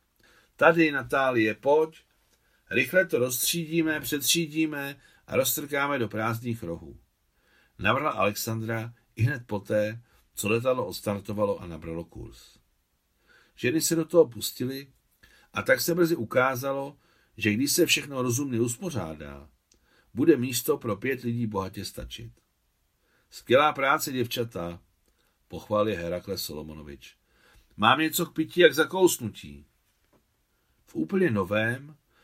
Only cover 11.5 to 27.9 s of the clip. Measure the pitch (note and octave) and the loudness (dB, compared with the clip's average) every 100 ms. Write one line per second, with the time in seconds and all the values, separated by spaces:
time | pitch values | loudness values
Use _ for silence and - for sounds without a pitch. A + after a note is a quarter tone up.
11.5 | F#2 F2 D#2+ E2 E2 E2 - - - - | -2 -8 -10 -8 -8 -10 -14 -16 -18 -20
12.5 | _ _ _ _ _ _ _ _ _ _ | _ _ _ _ _ _ _ _ _ _
13.5 | - B2 D#3+ - E3 D#3+ F3 D3 A#2 - | -4 -2 0 0 0 4 6 6 2 -10
14.5 | - B2+ C3+ C#3+ _ _ _ - _ _ | -6 -6 -6 -14 _ _ _ -20 _ _
15.5 | A2 G2+ B2+ E3+ E3+ E3 E3+ A2+ C3 C3 | -6 2 2 2 2 2 2 0 2 2
16.5 | B2+ C#3 C#3 C#3 - _ _ _ - A2 | 0 -4 -4 -8 -14 _ _ _ -2 0
17.5 | G#2 C#3+ - E3 D#3 D3 C3+ B2+ A#2+ C#3+ | 2 2 2 4 2 0 -4 0 0 0
18.5 | A#2 B2 - F#3+ C3 E2 D#2 C#2+ C#2+ C#2+ | 0 0 -2 -6 -6 -8 -10 -12 -14 -18
19.5 | _ _ _ _ _ _ A2 D#3 C#3 B2+ | _ _ _ _ _ _ 2 4 4 2
20.5 | A#2+ - C#3+ A#2+ G2+ C3 B2+ A#2+ A#2 A2 | -2 -2 -2 -2 -4 -4 -4 -4 -4 -4
21.5 | G2+ F#2+ G2 F#2+ - - - A#2 _ _ | -4 -6 -10 -12 -12 -14 -14 -16 _ _
22.5 | _ _ _ _ _ _ _ _ - - | _ _ _ _ _ _ _ _ -20 4
23.5 | B2+ D3+ C#3+ C3+ D3+ D3+ B2+ A#2 C3 A#2 | 6 6 2 2 2 0 -2 -2 -2 -6
24.5 | F#2 E2+ F2 _ _ _ _ _ _ _ | -6 -8 -10 _ _ _ _ _ _ _
25.5 | E2+ - G#2 G#2+ F#2 E2+ F2 G2 F#2 - | -16 -2 0 2 0 -4 -6 -6 -8 -6
26.5 | D2+ D#2 D#2 D2 C#2+ - _ _ _ _ | -10 -12 -14 -16 -18 -20 _ _ _ _
27.5 | - _ - A2 | -20 _ 2 4